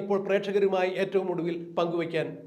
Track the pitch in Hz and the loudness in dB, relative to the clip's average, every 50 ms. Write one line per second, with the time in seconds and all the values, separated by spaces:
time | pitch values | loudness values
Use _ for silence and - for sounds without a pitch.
0 | 196 202 202 190 - - 190 202 - 196 196 208 202 190 185 185 185 185 185 165 | 2 0 0 0 2 2 2 2 2 2 2 2 4 4 4 4 2 2 2 0
1 | 196 190 - 190 190 190 175 165 160 170 170 170 - - - 180 170 170 165 170 | -2 2 2 0 0 0 -2 -2 -2 -2 -4 -4 -6 -4 -2 0 0 0 0 -2
2 | 165 156 165 156 147 - - - - | -2 0 0 -2 -2 -2 -6 -12 -14